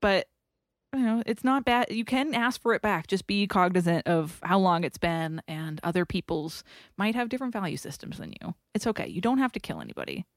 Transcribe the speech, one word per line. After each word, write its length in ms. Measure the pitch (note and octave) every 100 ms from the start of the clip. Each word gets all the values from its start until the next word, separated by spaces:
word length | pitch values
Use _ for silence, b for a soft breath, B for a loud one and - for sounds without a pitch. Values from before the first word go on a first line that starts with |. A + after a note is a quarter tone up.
but, 260 | G#3 G3 - _ _ _ _ _ _
you 60 | C4+
know, 220 | A#3+ A3+ A3+
it's 180 | A3+
not 220 | B3+ C4+ B3+
bad. 220 | A#3+ B3
You 160 | A3 A#3
can 300 | B3+ C#4+ C4+
ask 260 | A#3 B3+
for 140 | A#3 A3
it 60 |
back. 240 | G#3+ F#3 D#3+
Just 180 | G3 -
be 220 | G3+ G3+
cognizant 580 | G3 F3+ F#3 E3+ E3+ -
of 320 | E3+ D#3 -
how 160 | - F#3+
long 240 | F#3+ E3+
it's 160 | E3+ -
been, 420 | E3+ E3 D#3+ D#3+ -
and 320 | D#3 D#3+ D#3
other 220 | F3 E3+ F3
people's 580 | F#3 - E3 D#3 - - B B -
might 180 | G#3 A3
have 140 | A#3+
different 220 | B3+ B3+
value 240 | A#3 F#3 -
systems 400 | - - - -
than 120 | E2 -
you. 120 | - F3 _ G#3+
It's 100 | A#3
okay. 220 | G#3+ -
You 120 | -
don't 180 | A3 C4
have 120 | C4
to 60 | A3
kill 220 | - D#2+
anybody. 440 | - - - C#2 -